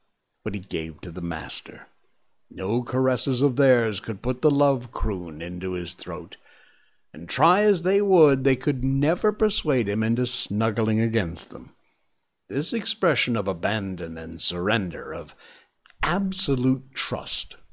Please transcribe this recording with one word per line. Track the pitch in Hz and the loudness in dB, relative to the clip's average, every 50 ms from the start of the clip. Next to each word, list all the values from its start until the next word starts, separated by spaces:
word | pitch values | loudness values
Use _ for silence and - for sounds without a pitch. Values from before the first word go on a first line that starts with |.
| _ _ _ _ _ _ _ _ - | _ _ _ _ _ _ _ _ -8
what | 107 101 | -6 -6
he | 98 | -6
gave | 92 - 90 80 80 82 78 76 | -6 -6 -6 -6 -6 -6 -10 -10
to | - 90 | -12 -10
the | 82 90 | -8 -6
master. | 87 85 80 78 73 71 - - - - - - - - _ _ _ _ _ _ _ _ _ _ _ _ | -6 -6 -6 -6 -6 -8 -8 -8 -8 -10 -16 -18 -20 -20 _ _ _ _ _ _ _ _ _ _ _ _
No | - - 95 98 113 123 120 | -10 -6 -4 -2 -2 -2 -2
caresses | - 127 131 131 131 127 123 - 139 127 120 | -2 0 0 2 2 2 0 0 0 2 2
of | 139 143 120 | 2 2 2
theirs | 131 139 135 127 120 117 110 104 92 | 4 4 6 6 4 4 0 -2 -4
could | - - 104 92 | -6 -8 -8 -4
put | - 127 127 - | -4 -4 -2 0
the | - 151 | 2 2
love | 143 139 143 143 135 123 117 113 | 4 4 4 2 2 0 -4 -8
croon | - - - 110 98 92 90 82 76 78 | -4 -2 0 0 0 -2 -6 -8 -8 -8
into | 82 87 90 87 90 92 | -8 -8 -6 -6 -4 -4
his | 92 90 87 82 - | -4 -4 -4 -6 -8
throat, | - - - 85 78 82 - - - _ - - - _ _ _ _ _ _ _ _ _ _ - | -10 -8 -8 -8 -8 -10 -12 -16 -20 _ -20 -20 -20 _ _ _ _ _ _ _ _ _ _ -14
and | 78 85 85 | -14 -10 -6
try | - 131 143 165 180 202 | 0 2 4 4 4 6
as | 208 214 202 165 160 | 4 4 2 2 2
they | 185 196 202 | 2 2 2
would, | 208 196 190 175 156 143 139 135 127 | 4 6 6 8 8 8 6 4 4
they | 135 135 131 | 2 2 2
could | - 147 139 127 135 | 2 0 0 0 0
never | 135 135 135 143 151 175 - - 208 | 0 2 2 2 2 2 2 0 0
persuade | 208 - 220 214 - - - 151 139 127 107 98 | 0 2 0 0 0 0 0 0 2 2 2 2
him | 101 110 110 | 0 0 2
into | 110 117 120 127 | 2 2 2 2
snuggling | 120 - - - - 101 104 113 113 107 117 110 113 107 110 | 0 0 0 0 0 0 0 0 0 2 2 2 2 2 2
against | 113 113 110 113 95 82 85 - - - | 2 2 2 0 0 -2 -4 -8 -12 -14
them. | - 64 62 - - _ _ _ _ _ _ _ _ _ _ _ _ _ _ - | -14 -16 -16 -18 -20 _ _ _ _ _ _ _ _ _ _ _ _ _ _ -6
This | 98 139 151 - - | -4 -2 0 0 -2
expression | 226 - - - - 190 170 135 - - 127 117 110 | -2 -2 -4 -2 0 2 2 2 2 2 0 0 0
of | 95 101 | 0 -2
abandon | 90 82 92 98 107 110 98 98 92 85 87 82 80 80 | -2 -2 -2 -2 -2 -2 -2 -4 -6 -6 -8 -8 -8 -10
and | 80 82 82 82 | -10 -10 -6 -2
surrender, | - - 90 87 90 101 110 113 95 87 78 - - - - | -2 -2 -2 0 0 0 0 0 0 -2 -6 -8 -10 -10 -10
of | - 82 - - - - - - - _ _ _ _ _ _ _ - - | -10 -12 -14 -18 -20 -20 -20 -20 -20 _ _ _ _ _ _ _ -6 -2
absolute | 156 170 202 196 190 190 - - 143 139 127 123 131 131 131 - - - | -2 0 -2 -2 -2 -2 -2 -2 0 0 2 2 2 0 0 -2 -8 -8
trust, | - - - 123 - - - - - - - - - - - | -8 -6 -4 -6 -6 -4 -4 -4 -4 -6 -8 -14 -20 -20 -20